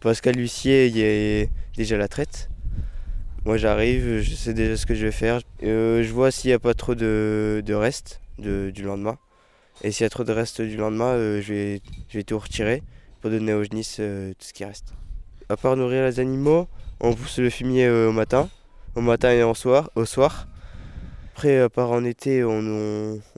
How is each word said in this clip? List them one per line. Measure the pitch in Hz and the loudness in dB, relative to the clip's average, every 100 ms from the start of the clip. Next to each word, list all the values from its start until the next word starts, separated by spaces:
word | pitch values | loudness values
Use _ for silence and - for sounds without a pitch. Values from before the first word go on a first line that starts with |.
Pascal | 113 110 127 123 | 0 2 2 0
Lucier, | 120 - 127 135 127 | -2 -2 4 6 6
il | 110 | 4
est | 107 107 107 104 104 - - - | 2 4 2 2 0 -2 -6 -4
déjà | 110 107 | -2 0
à | |
la | 101 | 0
traite. | - 151 - - - - - - - - - - - 107 | -2 -6 -6 -8 -6 -6 -4 -6 -6 -6 -6 -6 -4 0
Moi, | 110 | 2
j'arrive, | 107 107 113 127 123 110 | 2 2 2 2 0 0
je | 107 160 | 0 -2
sais | 117 | -2
déjà | 113 110 110 | 0 0 0
ce | - | 0
que | 113 | 0
je | 110 | 0
vais | |
faire. | 107 113 120 - - | 0 0 0 -4 -6
Euh, | 110 110 113 113 | -2 2 4 2
je | 113 | 2
vois | 117 131 | 2 2
s'il | - 127 | 2 2
y | |
a | 120 | 2
pas | 120 | 2
trop | 113 - 117 | 0 -2 0
de, | 110 107 107 107 107 107 | 2 2 2 0 0 -2
de | 104 | -2
reste | 104 113 - - - - - | 0 0 -2 -10 -16 -16 -10
de, | 104 98 98 | -4 -4 -4
du | 98 | -6
lendemain. | 98 101 104 127 _ _ _ _ _ - | -8 -4 -6 -6 _ _ _ _ _ -6
Et | 104 | -6
s'il | 104 | 0
y | 113 | 0
a | |
trop | - | 0
de | 113 | -2
reste | 110 117 - | 0 -2 -4
du | 113 107 | -6 -2
lendemain, | 110 107 123 | -2 0 0
euh, | 123 107 104 | 2 0 -2
je | 101 | -2
vais, | 104 101 101 - - - | -2 -2 -4 -10 -16 -10
je | 107 | -8
vais | |
tout | 101 107 | -4 -6
retirer | - - 107 131 - - - - | -6 -4 0 -2 -4 -20 -20 -8
pour | 107 | -4
donner | 110 110 | -2 0
aux | 107 | 0
genisses, | 101 107 110 - | -2 -6 -8 -6
euh, | 107 101 95 | -6 -6 -8
tout | 95 - | -12 -18
ce | |
qui | - 98 | -14 -12
reste. | - - - - - - - - | -12 -16 -16 -14 -14 -14 -20 -6
À | 104 | -2
part | 131 131 | 0 2
nourrir | 123 131 | 0 2
les | 131 123 | 0 0
animaux, | 131 131 143 165 175 - - - | -2 0 2 2 0 -8 -14 -2
on | 117 | 0
pousse | 117 123 - | 0 -4 0
le | 123 | 0
fumier, | - 127 127 123 | 0 0 4 6
euh, | 117 113 | 6 4
au | |
matin, | 110 110 127 175 - - - - 120 | 2 2 2 2 -4 -20 -20 -10 -2
au | |
matin | 120 117 127 | 2 4 6
et | 120 | 6
en | 117 | 4
soir, | 113 127 131 156 - | 2 4 4 4 -2
au | |
soir. | 113 - 143 - - - - - - - - - - | -2 2 2 2 -10 -16 -16 -16 -14 -14 -14 -14 -16
Après, | - 147 135 | -2 4 4
à | 123 | 4
part | - 123 | 2 0
en | 120 | 2
été, | 120 117 139 131 | 0 -2 0 2
on, | 117 110 | 2 0
on, | 110 107 107 107 107 107 - | 0 -2 -2 -4 -6 -8 -12